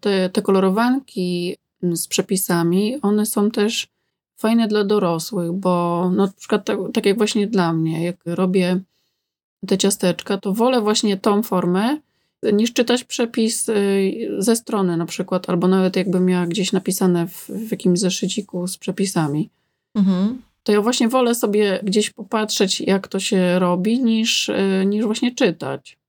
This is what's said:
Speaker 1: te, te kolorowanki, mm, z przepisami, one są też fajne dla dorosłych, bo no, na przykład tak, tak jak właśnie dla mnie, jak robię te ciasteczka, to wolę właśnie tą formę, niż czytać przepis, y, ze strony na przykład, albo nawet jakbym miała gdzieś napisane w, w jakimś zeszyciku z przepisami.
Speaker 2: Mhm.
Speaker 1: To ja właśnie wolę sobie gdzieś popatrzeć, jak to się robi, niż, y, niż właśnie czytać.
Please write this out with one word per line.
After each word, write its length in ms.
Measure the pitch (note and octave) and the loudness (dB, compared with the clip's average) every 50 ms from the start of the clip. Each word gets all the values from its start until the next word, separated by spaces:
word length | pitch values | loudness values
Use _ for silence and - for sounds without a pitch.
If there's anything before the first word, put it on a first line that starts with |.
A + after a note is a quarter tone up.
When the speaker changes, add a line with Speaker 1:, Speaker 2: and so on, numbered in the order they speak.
Speaker 1:
te, 300 | - G#3 G3 F#3+ F#3 F3+ | -2 0 0 0 0 0
te 120 | - G#3+ | -2 -2
kolorowanki, 1120 | G3+ - G3 F#3+ F#3+ F#3+ F#3 G#3+ A#3 B3 B3+ C4+ - - - G#3 F3+ F3+ F3+ F3 F3 F3+ - - _ _ _ _ | 0 2 2 4 4 2 2 2 2 2 0 0 -4 -6 -6 -4 -4 -2 -2 -2 -4 -4 -6 -10 _ _ _ _
mm, 140 | - F3 E3+ | -2 -2 -2
z 120 | E3 - - | -2 -4 -4
przepisami, 920 | - - F#3+ - G3 F#3 - - F3+ E3+ E3 E3+ F3 F#3+ G#3 G#3+ B3+ D4 | -2 -2 -2 0 -2 -2 0 0 0 2 2 2 2 2 0 0 -2 -2
one 240 | - G3+ G#3 G#3 G#3 | 0 0 2 2 0
są 240 | G#3+ - A3 G3+ G#3+ | 0 0 0 0 0
też 380 | - - G3+ A3 A#3 - - - _ _ _ _ _ _ _ _ _ - | 2 0 0 0 -2 -4 -8 -10 _ _ _ _ _ _ _ _ _ -4
fajne 280 | - A3 A#3 A#3 A3+ G#3+ | 0 2 2 2 2 2
dla 160 | G#3 G#3 G#3 | 2 0 2
dorosłych, 680 | G3 G#3+ G#3 F#3+ E3+ E3 D#3+ D#3+ - A3 F#3 F3 E3+ | 2 2 2 2 2 0 -2 -4 -4 -4 -4 -4 -4
bo 180 | F3 G3 F#3+ F3+ F3+ F3 F3 E3+ E3+ E3+ F#3 F3+ F#3 | -4 -2 0 0 2 2 0 0 0 0 0 0 2
no, 100 | G#3 G3 | 2 2
na 60 | F#3+ | 0
przykład 320 | - _ - - G#3+ G3+ - | -2 _ -4 -2 -2 -2 0
tak, 140 | - G#3+ F#3+ F#3+ G#3+ A#3+ | -2 -4 -4 -4 -4 -2
tak 120 | A3+ G#3 | 0 2
jak 120 | G3+ G3 A#3 | 2 2 2
właśnie 280 | A3 G#3+ - A3 G3+ | 0 0 0 0 -2
dla 260 | G3 A#3 G3 F3 E3 | 0 0 0 2 2
mnie, 320 | E3 D#3+ D#3+ D#3+ D#3+ D#3+ E3 | 2 0 0 0 0 -2 -2
jak 120 | F3 F3 - - | -4 -6 -6 -8
robię 540 | E3+ E3+ E3+ F#3+ F#3 F#3 F#3+ F3+ F3+ F3+ F#3 F#3 - _ _ _ _ _ _ _ _ _ _ _ _ _ _ - | -6 -2 0 0 2 2 2 2 2 0 -2 -4 -6 _ _ _ _ _ _ _ _ _ _ _ _ _ _ -4
te 120 | F#3+ G3 F#3+ | -2 0 0
ciasteczka, 600 | - G3 - - - F3+ F3 - - - G3+ F#3+ | 2 0 0 0 0 0 -2 -2 -4 -6 -6 -4
to 140 | - G3+ | -2 -2
wolę 280 | F#3+ A3+ A3+ B3+ C4 B3 | 0 2 2 2 2 2
właśnie 360 | G#3+ G#3+ G#3+ - - G#3 G3 | 2 2 0 2 2 0 0
tą 260 | F#3+ - C4 - G3+ | 0 2 2 2 2
formę, 560 | A3 - G3 F3+ F3 F3 F3+ F#3+ G#3+ B3 D4+ D4+ - _ _ _ _ _ _ _ - A3+ | 0 0 0 0 0 2 0 2 2 0 -2 -2 -6 _ _ _ _ _ _ _ -2 0
niż 200 | G#3 G#3 A3+ A#3 | 2 2 2 2
czytać 320 | - C4+ A#3+ A#3+ A#3+ B3 - | 2 0 2 2 0 0 -2
przepis, 640 | - - - A#3+ A#3 - A#3+ A3+ A3 A3+ - - - | -4 -4 -4 -4 -2 0 0 0 0 0 -2 -4 -2
y, 440 | A3 G3+ G3+ G3 G3 G3 G3 F#3+ - A3+ A#3 G3+ G3+ G3 | 0 0 0 2 2 2 0 0 -2 -4 -6 -6 -4 -2
ze 180 | F#3+ A#3 A3+ | 0 0 0
strony 400 | A3+ - - A3+ G3+ F#3+ F3+ E3+ | -2 -2 -4 -2 0 0 0 0
na 100 | E3 E3+ | -2 -2
przykład, 440 | E3+ - - F#3+ - F#3 F3+ F#3 - | -4 -6 -8 -4 -4 -4 -4 -2 -2
albo 180 | F3+ F3 E3+ F#3 | 0 2 2 4
nawet 280 | F#3+ F#3+ F#3 F#3 F#3 | 4 4 2 2 0
jakbym 280 | G3 F#3 F#3 F3+ F3+ F#3 | 0 0 0 2 2 2
miała 220 | F#3 F#3 F3+ F3 | 2 2 2 0
gdzieś 260 | E3+ E3+ - G3 - | -2 -2 -2 -2 0
napisane 540 | - F#3 - - F#3+ - G3 F3+ F3 E3+ E3+ | -2 -2 -2 -2 -2 0 2 2 2 2 0
w, 220 | F3+ - - - - | -2 -6 -12 -14 -12
w 220 | - G3 A3+ A3 | -10 -10 -8 -8
jakimś 280 | G#3 - - F#3 F3+ F3 | -6 -2 0 2 2 2
zeszyciku 680 | G#3 F3+ F#3 - - F#3+ - A3 G3+ - - F3+ F3 | 0 -2 -2 -2 -4 -4 -4 -6 -8 -6 -6 -6 -6
z 120 | F#3 - - | -6 -8 -8
przepisami. 720 | - G3 F#3 - G3 F#3+ - F3 D#3+ C#3+ C#3+ D3+ - - _ _ _ _ _ _ _ _ - | -8 -6 -4 -2 -2 -2 0 0 0 0 0 -2 -4 -6 _ _ _ _ _ _ _ _ -2
Speaker 2:
Mhm. 480 | G#3+ G3 F#3+ F#3 F3+ F#3+ G#3+ C4 C4 - _ _ _ | 0 2 2 2 2 0 -2 -2 -6 -12 _ _ _
Speaker 1:
To 100 | - - | -2 0
ja 80 | G#3 G#3 | 2 2
właśnie 280 | G3+ A#3 B3+ - B3 A3+ | 2 2 2 2 0 2
wolę 260 | A#3+ C4 B3 A#3 A#3 | 2 2 2 2 0
sobie 460 | A#3 - G#3+ G3+ G#3 G#3+ G3+ F#3 - | 0 0 0 2 2 2 2 0 -2
gdzieś 280 | G#3 G3 F#3 G#3 G#3 - | -2 0 0 0 0 -2
popatrzeć, 680 | - - G#3+ - - G#3+ G#3+ G#3+ - - G#3 F#3+ - - | -4 -12 -10 -6 -4 -2 -2 -2 0 0 0 0 -2 -2
jak 280 | - - F#3+ F#3+ G3 - | 0 0 0 0 -2 -4
to 120 | - F#3+ | -8 -6
się 380 | F#3+ - G#3 F#3+ F3+ F3+ F3 F#3 | -4 -2 0 2 2 2 2 2
robi, 420 | F#3 F3 F3+ F3+ F3+ G#3+ A#3 C4 | 2 2 0 0 0 0 0 0
niż, 480 | C4 A3+ A3+ A3 A3+ A#3 - - - - | 2 2 2 2 0 0 -2 -2 -2 -2
y, 360 | G#3 - G3 G3 F#3+ F#3+ F#3+ | -2 0 0 0 0 0 0
niż 180 | G3 G3+ G#3+ A3+ | 0 0 0 0
właśnie 300 | G#3 A3 - B3 B3 B3 | -2 -2 -2 -2 -2 0
czytać. 640 | - C4+ F#3 E3 - B2+ C3 C3+ C3+ - - - _ _ | 2 2 0 0 -2 -6 -8 -8 -8 -10 -16 -20 _ _